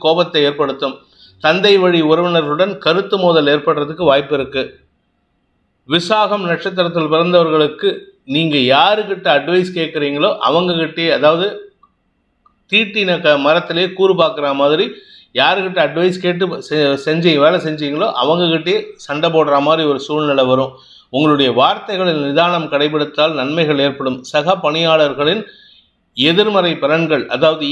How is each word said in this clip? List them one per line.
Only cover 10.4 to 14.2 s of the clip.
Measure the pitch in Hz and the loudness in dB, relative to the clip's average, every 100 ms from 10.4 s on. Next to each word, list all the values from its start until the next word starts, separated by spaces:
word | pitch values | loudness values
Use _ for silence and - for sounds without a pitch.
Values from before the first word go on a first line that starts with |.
| 117 | 0
அவங்ககிட்டயே, | 160 180 165 156 165 165 131 | 0 0 -2 -4 -4 -2 2
அதாவது | 151 170 202 - - _ _ _ _ _ _ _ _ _ _ | 2 2 -2 -8 -16 _ _ _ _ _ _ _ _ _ _
தீட்டின | 208 208 214 185 170 | -2 0 -2 -2 0
க-, | 156 143 143 | 2 2 2
மரத்திலே | 170 170 170 180 185 | 2 0 -2 -4 0
கூறு | 190 175 | 2 2